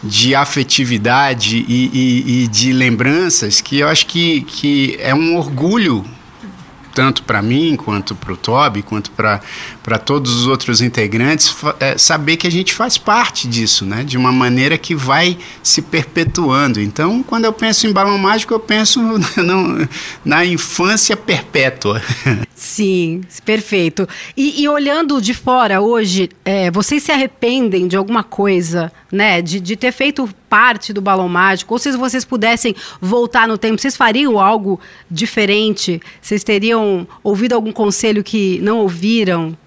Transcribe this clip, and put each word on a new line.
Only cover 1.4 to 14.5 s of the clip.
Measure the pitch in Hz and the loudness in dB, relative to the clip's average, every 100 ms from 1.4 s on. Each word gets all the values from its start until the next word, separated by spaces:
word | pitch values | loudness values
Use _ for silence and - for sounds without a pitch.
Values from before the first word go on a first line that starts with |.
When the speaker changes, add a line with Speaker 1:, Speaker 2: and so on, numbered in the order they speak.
| 107 113 - | 0 -2 0
Speaker 1:
e, | 120 127 | 0 2
e, | 131 127 123 131 123 | 2 2 2 2 0
e | 120 | 0
de | 107 127 | 0 0
lembranças | 131 127 113 127 156 180 - 107 104 | 2 2 2 2 2 2 0 0 -2
que | - 139 | 0 0
eu | 147 | 2
acho | 160 - | 2 0
que, | 170 170 156 | 0 2 0
que | - - 147 143 135 - | -2 -4 0 2 0 -2
é | 127 | 0
um | 135 165 170 | 2 2 0
orgulho | 143 135 160 226 190 117 92 - - - - - - - - - | -2 -2 0 2 2 0 -4 -14 -20 -20 -20 -18 -20 -20 -8 0
tanto | 131 - | 0 0
pra | - 104 | -2 -2
mim, | 107 131 165 147 | 0 2 2 0
quanto | - 104 95 95 | -2 -4 -4 -10
pro | - - | -10 -8
Toby, | - 123 143 104 | 0 2 2 0
quanto | 101 107 101 | -4 -6 -8
pra, | - 107 101 - - - - | -2 0 0 -4 -14 -14 -14
pra | - 110 | -4 -4
todos | - 143 127 120 | 0 -2 0 0
os | 123 | 0
outros | 131 - 113 | 0 0 0
integrantes, | 123 117 104 113 127 156 - | 0 0 -2 0 0 2 0
fa-, | - 151 - | 0 -4 -2
é, | 135 127 | -2 2
saber | - 160 147 165 | 2 2 0 0
que | 175 | 0
a | |
gente | 170 185 | 0 -2
faz | - 240 - | -2 -2 -2
parte | - 214 247 - 123 | 0 2 0 -4 -4
disso, | 117 110 - 98 | -2 0 0 -2
né? | 107 | -6
De | 139 127 | -4 0
uma | 127 | 2
maneira | 127 123 | 4 4